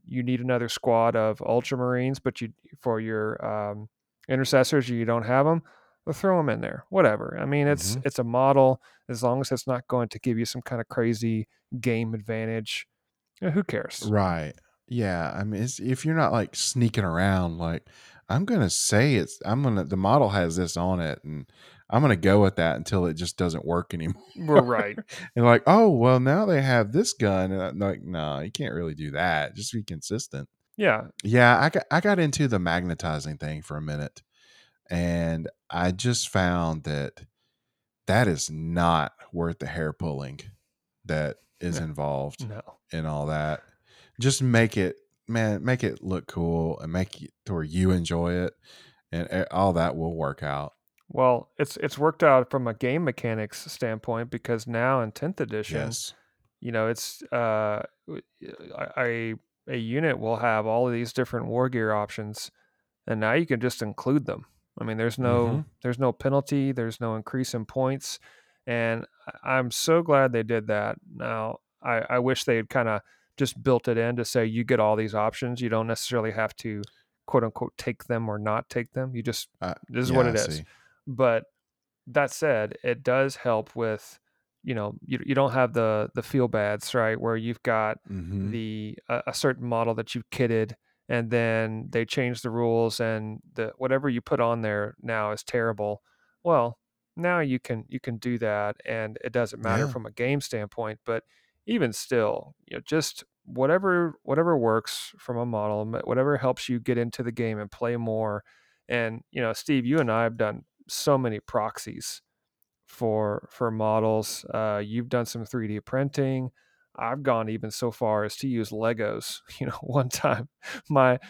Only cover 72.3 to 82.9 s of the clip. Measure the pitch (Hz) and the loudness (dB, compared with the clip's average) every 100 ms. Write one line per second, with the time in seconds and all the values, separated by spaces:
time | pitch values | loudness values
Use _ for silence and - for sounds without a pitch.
72.3 | 131 - 117 107 135 113 104 - _ _ | 0 0 0 0 0 0 -2 -6 _ _
73.3 | - 135 - 123 120 - 113 117 120 113 | -4 -4 0 2 2 2 0 0 -2 0
74.3 | 127 110 113 110 120 107 110 110 107 110 | 0 2 0 2 4 4 4 0 0 -2
75.3 | - 123 123 120 110 113 113 - 123 110 | -2 -6 -4 -2 -2 -2 -4 -2 -2 -2
76.3 | 107 110 - 117 104 104 _ _ _ - | -2 -4 -4 -8 -8 -10 _ _ _ 0
77.3 | 127 113 - - - - 110 - 117 113 | 2 2 -4 -10 -6 -8 -8 -4 -4 -2
78.3 | 104 107 110 - 120 120 135 131 120 117 | -4 -2 -2 -2 -6 -6 -6 -6 -4 -4
79.3 | - - _ 90 - - 120 127 131 123 | -6 -10 _ -8 -8 -6 -2 2 4 4
80.3 | 110 82 78 80 _ _ _ - 123 127 | 2 0 -4 -10 _ _ _ -10 2 2
81.3 | 113 - _ _ _ _ _ - 135 139 | 2 -2 _ _ _ _ _ -2 0 0
82.3 | - 156 117 107 - 127 | 0 0 2 0 -4 -4